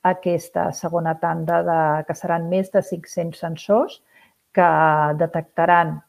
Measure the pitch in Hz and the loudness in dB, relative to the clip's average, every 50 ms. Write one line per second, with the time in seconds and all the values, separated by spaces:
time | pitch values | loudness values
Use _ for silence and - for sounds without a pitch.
0 | - 185 185 185 - 180 175 160 - - _ 175 175 180 156 - - 170 165 170 | 2 0 0 0 -2 -2 -2 -2 -4 -4 _ -2 -2 -2 -4 -6 -8 -4 -4 -2
1 | 165 160 165 165 - 170 165 165 160 156 170 170 170 175 165 160 160 151 151 156 | -2 -2 -2 -2 -2 -2 -2 -2 -2 0 0 0 0 0 0 2 2 2 0 -2
2 | 151 - 160 - - 175 170 170 170 170 180 190 190 190 - 196 - - 196 170 | -2 -6 -8 -8 -4 -4 -4 -2 -2 -2 -2 -2 -2 0 0 0 0 0 -8 -10
3 | 156 - - 185 170 165 160 - - 165 165 - - - 202 226 302 - - _ | -10 -10 -8 -6 -6 -6 -8 -8 -8 -8 -8 -8 -2 0 2 2 2 -2 -6 _
4 | _ _ _ _ _ _ _ _ _ _ _ 185 180 170 160 156 160 156 151 151 | _ _ _ _ _ _ _ _ _ _ _ 2 4 4 4 4 4 4 4 4
5 | 151 151 151 151 165 160 - 165 160 _ _ - 165 175 175 170 170 160 156 151 | 2 0 0 -2 -2 -2 -2 -8 -8 _ _ 0 2 4 4 4 4 0 -4 -8
6 | _ | _